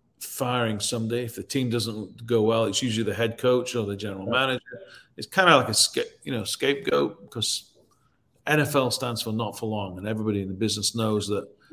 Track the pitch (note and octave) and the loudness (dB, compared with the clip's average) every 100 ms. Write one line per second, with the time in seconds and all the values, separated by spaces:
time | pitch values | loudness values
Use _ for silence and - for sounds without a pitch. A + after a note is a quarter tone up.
0 | _ - - - B2 A#2+ A2+ G#2 - A#2+ | _ -16 -10 -4 -2 0 0 -2 -4 -2
1 | A2+ A#2+ A#2 G2+ - C3+ B2 A#2 A2 G#2+ | -2 -4 -4 -8 -4 -2 0 0 -2 -6
2 | G2+ - A#2 A#2 G#2+ A2+ C#3 C#3 B2+ A2 | -10 -10 0 4 4 4 2 0 0 0
3 | G#2+ F#2+ A#2 A2+ B2+ B2+ A#2+ B2 G2+ G2+ | 0 0 -2 0 2 2 2 -4 -4 -4
4 | G#2 G2 G2 B2 C3 B2+ - B2 - - | -6 -6 -2 0 0 -2 -8 -18 -18 -20
5 | _ - - - F3+ C#3+ G#2+ G#2+ - B2+ | _ -14 -4 4 8 8 6 2 2 0
6 | - - - B2 A2 - C3+ C#3 C3+ C#3+ | -4 -8 -6 -4 -4 -2 0 0 2 2
7 | C#3+ - - A#2 - - - _ _ _ | 0 -4 -12 -6 -4 -4 -8 _ _ _
8 | _ _ _ _ - D3+ C#3 C#3 B2+ - | _ _ _ _ 0 2 4 2 2 0
9 | B2+ A2+ A#2 A2 G#2+ - A2 G#2+ F#2+ F2+ | -4 -4 -4 -2 -4 -4 -4 -2 -4 -6
10 | G#2 A2 G#2+ G2+ G2 F#2+ G#2+ G#2 G2+ A#2 | -4 -2 0 0 -2 -2 -2 0 -2 0
11 | A2 G#2 G2 G2+ - _ - | 0 0 0 -4 -4 _ -20